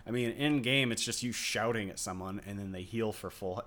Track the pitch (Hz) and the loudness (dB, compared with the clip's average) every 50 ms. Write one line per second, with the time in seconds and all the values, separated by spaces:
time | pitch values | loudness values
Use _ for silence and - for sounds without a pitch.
0 | - - 117 123 123 113 107 - 143 151 147 139 117 123 135 139 131 120 113 110 | -6 -2 0 0 2 0 0 2 2 4 4 4 4 4 4 6 6 4 2 0
1 | - 120 110 - - 123 110 - - - - 110 110 117 117 113 101 92 - - | 0 -2 -2 -2 -2 -2 -2 -2 -2 0 2 2 2 4 2 2 0 -2 -4 -4
2 | - 101 92 92 92 95 98 101 - 98 101 101 101 98 95 90 90 87 110 113 | -4 -4 -4 -4 -4 -4 -6 -6 -6 -6 -6 -6 -4 -6 -6 -6 -6 -4 0 0
3 | 110 107 104 - - 90 - - 101 92 90 92 - | 2 2 0 -2 -6 -8 -8 -4 -4 -2 -2 -2 -6